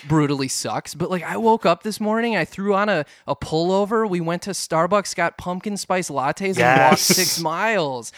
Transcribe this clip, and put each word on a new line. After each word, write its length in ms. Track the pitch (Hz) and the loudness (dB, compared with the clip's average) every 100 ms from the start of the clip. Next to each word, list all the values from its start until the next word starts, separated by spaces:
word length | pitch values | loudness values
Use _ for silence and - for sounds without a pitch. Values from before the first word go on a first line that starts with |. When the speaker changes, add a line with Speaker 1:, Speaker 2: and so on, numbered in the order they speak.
| 143 | 0
Speaker 1:
brutally 400 | 156 143 139 131 | 2 2 0 -2
sucks, 460 | - 117 123 - | -4 -4 -6 -6
but, 160 | 147 175 | -6 -4
like, 120 | 180 | -4
I 160 | - 202 | -4 0
woke 260 | 226 226 | 2 4
up 200 | 180 170 | 2 0
this 140 | 214 196 | -2 -4
morning, 360 | 214 226 233 202 | -2 0 0 0
I 80 | |
threw 300 | 160 - 196 | -2 -2 0
on 160 | 196 208 | 2 2
a, 160 | 170 143 - - | 0 -4 -8 -6
a 80 | |
pullover, 720 | 143 - 160 175 190 202 226 220 | -6 -2 0 2 2 2 0 0
we 140 | 180 | -2
went 220 | 165 170 | -2 -4
to 80 | 196 | -6
Starbucks, 640 | 180 - 160 175 208 - - | -8 -2 0 2 0 0 -2
got 220 | 170 - | -2 -2
pumpkin 400 | 180 180 214 196 | -6 -6 -6 -6
spice 320 | - 185 165 | -2 -2 -2
lattes, 480 | 139 131 156 190 180 | -2 -2 -2 -2 2
and 200 | 120 131 | 4 6
walked 160 | 131 185 | 6 4
Speaker 2:
Yes. 20 | |
Speaker 1:
six 400 | - 190 175 165 | 4 2 0 -2
miles. 720 | 160 165 220 208 147 127 113 | -4 -2 0 0 0 -4 -10